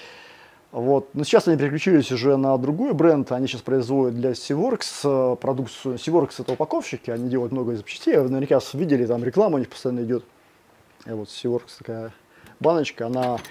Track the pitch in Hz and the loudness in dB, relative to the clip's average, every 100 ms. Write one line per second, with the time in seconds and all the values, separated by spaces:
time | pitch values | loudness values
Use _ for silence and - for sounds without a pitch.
0 | - - - - - _ _ 120 127 139 | -20 -20 -20 -20 -20 _ _ -6 2 0
1 | - 143 147 220 175 151 143 151 190 156 | 0 -6 4 4 4 2 0 0 4 4
2 | 123 127 135 135 135 131 131 160 277 147 | 4 0 2 4 4 2 0 -2 0 4
3 | 165 147 127 127 131 120 - 131 117 135 | 4 4 2 -2 -2 -4 -2 -2 0 2
4 | 127 117 127 117 - 143 247 226 - - | 0 0 -2 -4 -4 -2 0 -2 -6 -4
5 | 147 135 127 120 131 131 117 - 135 123 | 0 2 2 0 -2 -2 -4 -6 -8 -6
6 | - 170 139 - 123 127 156 330 - - | 2 2 2 -4 -6 -4 -2 -2 -4 -10
7 | - 117 123 127 120 131 120 113 - - | -6 -6 -2 -2 -2 -2 -4 -6 -8 -6
8 | 330 175 127 135 139 135 - 135 170 135 | 2 2 2 0 2 2 2 -6 0 2
9 | 117 120 123 180 214 143 117 - 131 123 | 2 0 0 2 2 2 -4 -6 -6 -4
10 | 117 123 - _ _ _ _ _ _ _ | -4 -4 -6 _ _ _ _ _ _ _
11 | 113 110 104 - 123 120 - - - 113 | -12 -12 -10 -8 -4 -4 -6 -18 -12 -10
12 | 113 - _ _ - - 151 165 135 - | -12 -16 _ _ -20 -2 2 2 -2 -6
13 | 117 127 123 117 - | -6 -2 -2 -4 -8